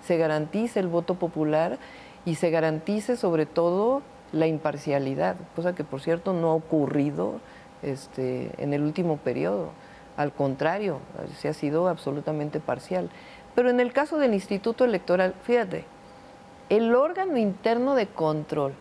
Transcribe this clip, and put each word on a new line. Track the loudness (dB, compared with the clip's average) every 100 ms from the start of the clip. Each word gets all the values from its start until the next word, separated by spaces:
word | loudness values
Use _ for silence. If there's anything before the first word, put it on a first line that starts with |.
| 2
se | 2
garantice | 4 2 0 -2 -2 0
el | 0
voto | 0 -2 -2
popular | -2 0 2 2 0 -4 -10 -20 -20 -8 -4
y | 0
se | 2
garantice | 4 2 0 -2 -2 0 0
sobre | 2 2 2
todo | 2 2 4 2 0 -4 -20 -6
la | 0 2
imparcialidad, | 2 -2 -4 -2 0 0 0 -2 -2 -8 -4
cosa | -4 -4
que |
por | -6 -6
cierto | -2 -2 0
no | 0 2
ha | 2
ocurrido, | 2 0 2 2 0 0 -4 -4 -12 -20 -20 -10
este, | -8 -8 -10 -6 -4 -4 -6 -6
en | -2
el | 0
último | 0 0 -2 0
periodo. | -2 -2 -2 -2 -4 -12 -20 -20 -16 -4
Al | -4
contrario, | 0 -2 0 -2 0 -2 -4 -8 -12 -12 -6
se | -4
ha |
sido | -2 0 2 2
absolutamente | 0 -4 -4 -4 -4 -4 -4
parcial. | -4 -6 -4 -6 -6 -12 -20 -20 -4 2
Pero | 4
en | 4
el | 2
caso | 0 0 2
del | 2
Instituto | 2 -2 -4 -2 2 2
Electoral, | 2 2 2 2 0
fíjate, | 0 2 2 -6 -10 -20 -20 -20 -20 -20 -20 -20 2
el | 2 6 4
órgano | 4 0 0 2
interno | 0 0 0 2 2 2
de | 0
control | 0 0 0 -2 -2 -2 -4